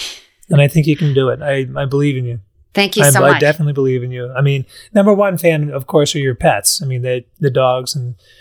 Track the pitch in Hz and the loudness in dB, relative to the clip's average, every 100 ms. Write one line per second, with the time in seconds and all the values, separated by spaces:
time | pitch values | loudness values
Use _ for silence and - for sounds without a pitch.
0 | - - _ _ - 143 143 165 147 143 | -14 -14 _ _ 0 2 4 2 0 0
1 | 147 135 131 123 147 135 127 135 139 139 | 0 2 0 -2 -4 -4 -4 -6 -4 -2
2 | 147 127 120 117 - _ _ - 202 208 | 0 -2 -6 -10 -14 _ _ -2 0 2
3 | 143 131 135 151 147 151 147 139 131 127 | 4 4 4 4 2 0 -2 0 0 -2
4 | 123 123 123 131 139 139 - - - 202 | -4 -8 -8 -2 0 0 -6 -16 -2 2
5 | 202 202 202 170 170 156 147 135 - 156 | 4 4 2 2 0 0 -2 -6 0 0
6 | 143 151 131 120 165 104 - - 135 127 | 2 0 -2 0 0 0 -2 -4 -4 -6
7 | 127 127 - _ 143 131 127 127 123 143 | -4 -4 -6 _ -2 2 0 0 -4 -8
8 | 123 - _ _ | -8 -12 _ _